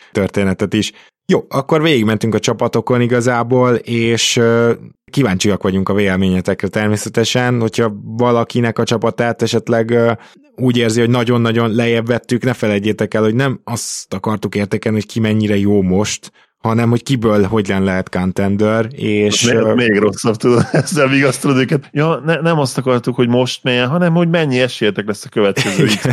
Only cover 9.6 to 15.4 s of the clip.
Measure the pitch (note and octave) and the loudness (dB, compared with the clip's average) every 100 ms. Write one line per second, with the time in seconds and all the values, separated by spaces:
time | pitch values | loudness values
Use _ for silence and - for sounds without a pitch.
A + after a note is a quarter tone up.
9.6 | - A#2 A2+ A#2+ A#2 A2 - - _ - | 0 0 2 2 2 0 -8 -20 _ -4
10.6 | B2+ A#2+ A#2 A2+ A#2 B2 A#2+ A#2+ A#2 A2+ | 0 2 2 2 2 2 2 2 2 0
11.6 | A#2 A2 A#2 A#2 A#2 A#2 - A#2+ B2+ A#2+ | 0 0 0 0 0 -2 -2 -2 -2 -2
12.6 | A2 G2+ G#2+ G2 G#2 G#2+ A2 A#2 C#3 A2+ | 0 0 0 -2 -2 0 0 2 0 -2
13.6 | - A#2 - - - G2 A2 G#2+ G2+ G#2 | -8 -8 -8 -12 -10 -8 -6 -4 -4 -4
14.6 | G2+ G#2+ A2+ G#2+ G2+ A#2 A2 G#2+ | -2 -2 -2 -2 -2 -2 0 0